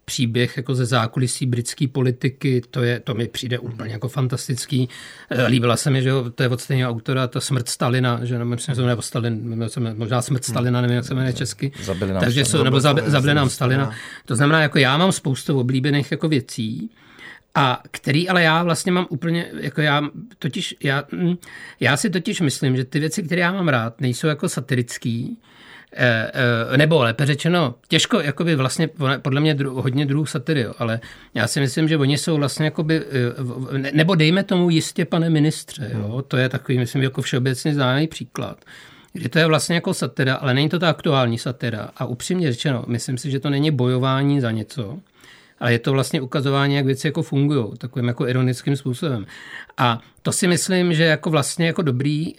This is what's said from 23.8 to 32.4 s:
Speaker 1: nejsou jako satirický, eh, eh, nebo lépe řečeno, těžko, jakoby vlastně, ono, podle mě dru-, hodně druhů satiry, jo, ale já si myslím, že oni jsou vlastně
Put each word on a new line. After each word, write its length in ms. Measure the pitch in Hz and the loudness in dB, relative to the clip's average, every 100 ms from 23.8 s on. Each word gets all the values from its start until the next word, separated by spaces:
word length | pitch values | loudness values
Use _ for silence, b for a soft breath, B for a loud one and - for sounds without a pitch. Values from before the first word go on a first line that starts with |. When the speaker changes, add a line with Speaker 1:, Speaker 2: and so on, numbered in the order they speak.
| 117 - | 0 -2
Speaker 1:
nejsou 260 | 127 120 156 | -2 0 -2
jako 220 | 147 180 | -2 -4
satirický, 880 | - 123 123 120 - 123 117 151 233 B B B B - | -4 -2 -2 -2 -4 -4 -4 -6 -10 B B B B -12
eh, 380 | - 123 113 110 135 123 117 117 | 0 2 2 0 0 2 2 2
eh, 40 | 131 | 4
nebo 260 | 156 160 | 4 4
lépe 220 | 117 117 143 | 4 2 0
řečeno, 500 | 147 165 175 131 - - | 0 2 2 0 -4 0
těžko, 320 | 160 - 208 | 0 2 0
jakoby 340 | 143 - 170 143 | 0 -2 0 2
vlastně, 340 | 131 - 160 - | 0 0 -2 0
ono, 200 | 131 131 | -2 0
podle 220 | 139 139 | 0 2
mě 120 | 156 139 | 2 2
dru-, 260 | 135 127 | -2 -2
hodně 240 | 131 135 139 | 0 0 0
druhů 200 | 143 151 | 0 -2
satiry, 360 | 139 139 147 | -4 -2 0
jo, 120 | 101 - | -2 -2
ale 220 | 113 113 B B B | -4 -4 B B B
já 140 | 120 104 | -2 0
si 120 | 151 | 2
myslím, 280 | 135 165 156 | 0 2 2
že 100 | 160 | 2
oni 200 | 135 147 | 2 0
jsou 200 | 175 | 0
vlastně 280 | 151 | 0